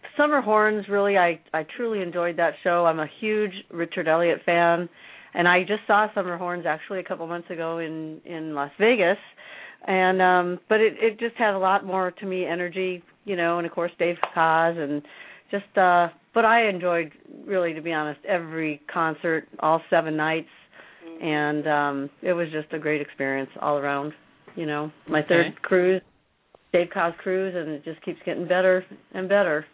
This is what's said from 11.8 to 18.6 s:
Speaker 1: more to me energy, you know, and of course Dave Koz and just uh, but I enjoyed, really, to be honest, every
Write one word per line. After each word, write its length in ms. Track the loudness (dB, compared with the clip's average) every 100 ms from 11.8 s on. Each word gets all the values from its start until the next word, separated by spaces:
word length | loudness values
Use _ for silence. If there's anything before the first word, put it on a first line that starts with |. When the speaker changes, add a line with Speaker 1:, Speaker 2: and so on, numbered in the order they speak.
| 0
Speaker 1:
more 260 | -2 -2
to 140 | -4 -6
me 200 | -4 -4
energy, 560 | -4 -4 -4 -6 -6 _ _
you 140 | -8 -2
know, 200 | 0 0
and 80 | -4
of 60 |
course 200 | -4 -6 -2
Dave 200 | -2 -2 -4 2
Koz 420 | 4 4 2 0
and 240 | -4 -4 -8 -20 -20 -20 _
just 280 | -8 -4 2
uh, 320 | 6 6 2 -4 _
but 120 | 2 4
I 240 | 4 2
enjoyed, 420 | 0 0 -2 -2 -10 -20 -20 -4
really, 280 | -2 -2
to 80 | -4
be 100 | -4
honest, 260 | -4 -4 -8 -4
every 540 | -2 -2 -6